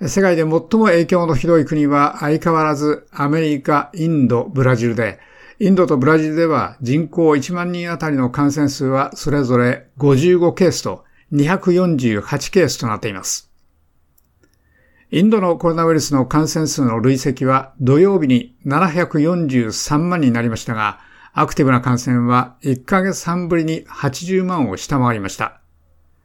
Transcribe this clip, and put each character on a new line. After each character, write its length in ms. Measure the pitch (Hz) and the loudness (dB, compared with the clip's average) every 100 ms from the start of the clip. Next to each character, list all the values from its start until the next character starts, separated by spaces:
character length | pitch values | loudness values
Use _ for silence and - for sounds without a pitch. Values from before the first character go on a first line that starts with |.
| 160 | -4
世 140 | 196 | 0
界 160 | 190 170 | 2 2
で 60 | |
最 80 | 160 | 2
も 100 | 165 165 220 220 | 0 0 2 4
影 180 | 170 165 | 4 2
響 200 | 180 170 | 2 2
の 80 | |
ひ 120 | 147 165 | 0 4
ど 120 | 165 | 2
い 60 | |
国 220 | 151 151 147 | 2 0 2
は 320 | 143 147 - | 2 0 0
相 180 | 147 156 | -2 0
変 100 | 170 | 0
わ 100 | 160 | 0
ら 120 | 156 | 0
ず 320 | 147 151 147 _ | 0 -2 -2 _
ア 160 | - 143 | -6 -2
メ 100 | 160 | 0
リ 220 | 156 147 | 0 -2
カ、 280 | 151 147 - | 0 0 -2
イ 120 | - 160 | -4 -2
ン 220 | 156 123 | 2 2
ド、 160 | 120 | 0
ブ 200 | - 135 | -2 0
ラ 120 | 131 123 | 0 2
ジ 120 | 120 | 0
ル 60 | |
で、 240 | 113 110 92 - - - - | -2 -4 -6 -18 -20 -18 -2
イ 80 | 190 | 2
ン 60 | |
ド 140 | 190 170 | 2 2
と 80 | 147 | 2
ブ 100 | 131 | 2
ラ 140 | 160 | 2
ジ 80 | 156 | 2
ル 80 | 156 | 0
で 100 | 165 | 0
は 300 | 139 101 123 | 0 -2 -6
人 280 | 120 147 160 | -2 -2 -2
口 260 | 175 160 | 0 2
一 180 | 143 131 | 2 -2
万 200 | 180 175 | -6 -6
人 180 | 175 175 | -6 -6
あ 80 | 170 | -6
た 100 | 156 | -4
り 80 | 139 | -2
の 140 | 127 | -2
感 220 | 127 143 | 0 0
染 160 | 143 143 | 0 -2
数 160 | 131 | -2
は 260 | 131 135 139 - | -2 -2 -2 -6
そ 160 | 156 | -4
れ 100 | 143 | -2
ぞ 160 | 127 123 | 0 2
れ 300 | 123 135 - - | 2 -2 -8 -2
五 180 | 143 | 2
十 240 | 135 170 180 | 4 4 4
五 140 | 170 | 2
ケ 160 | - 180 | 2 0
ー 20 | |
ス 120 | - | 0
と 220 | 113 92 _ _ - | -6 -10 _ _ -4
二 160 | 147 143 | 0 0
百 260 | 190 190 | 0 2
四 240 | 175 180 147 | 2 2 2
十 220 | 123 104 | 0 -2
八 320 | - 143 - | -4 -6 -2
ケ 140 | 202 151 | 0 0
ー 20 | |
ス 100 | - | -2
と 80 | 123 | -6
な 120 | 104 | -6
っ 20 | |
て 80 | 117 | -8
い 40 | |
ま 120 | 95 | -8
す。 260 | - - - _ _ _ _ _ _ _ _ _ _ _ _ _ _ _ - | -10 -10 -12 _ _ _ _ _ _ _ _ _ _ _ _ _ _ _ -6
イ 100 | 147 | 2
ン 100 | 208 | 2
ド 100 | 220 | 2
の 160 | 185 160 | 0 0
コ 100 | 170 | 0
ロ 40 | |
ナ 100 | 165 | 0
ウ 60 | 165 | 2
イ 40 | |
ル 60 | 160 | 2
ス 140 | - | 0
の 120 | 139 127 | -2 0
感 200 | 147 156 | 0 0
染 220 | 165 151 | -2 -4
数 140 | - | -2
の 180 | 127 113 | 0 0
累 180 | 117 135 | 0 0
積 260 | 147 123 | -2 -2
は 280 | 131 131 - - | 0 0 -2 -4
土 180 | 127 143 | 2 4
曜 220 | 190 190 | 4 4
日 80 | 147 | 2
に 260 | 123 - _ | 0 0 _
七 220 | 139 143 185 | -4 0 0
百 320 | 160 170 156 | 0 -2 0
四 280 | 151 180 156 | 0 0 0
十 240 | 131 113 | 0 -2
三 360 | - - 147 170 | -4 -2 0 0
万 120 | 180 | 0
に 100 | 135 | 0
な 100 | 117 | 0
り 80 | 117 | -2
ま 60 | |
し 100 | 110 | -4
た 100 | - | -6
が、 260 | 110 104 - - - - | -4 -4 -6 -16 -20 -8
ア 100 | - | -2
ク 120 | 151 - | -2 2
テ 80 | |
ィ 20 | 135 | 2
ブ 60 | |
な 80 | 123 | 2
感 180 | 127 120 | 2 -2
染 320 | 131 123 120 | 0 0 2
は 240 | 123 - _ | 0 -2 _
一 240 | 147 131 | -4 -4
ヶ 180 | - 196 | -2 0
月 220 | 190 180 | 0 -4
半 240 | - 175 175 | -4 -4 -2
ぶ 80 | 170 | -2
り 80 | |
に 200 | 160 151 - | -2 -4 -10
八 380 | - 139 - 175 | -6 -6 -6 -4
十 180 | 185 | -2
万 260 | 185 180 120 | 0 -2 -4
を 60 | 92 | -4
下 240 | - 143 | -4 -2
回 140 | 123 | 0
り 60 | 113 | -2
ま 80 | 95 | -6
し 80 | - | -6
た。 240 | 113 - _ _ _ _ _ _ | -8 -8 _ _ _ _ _ _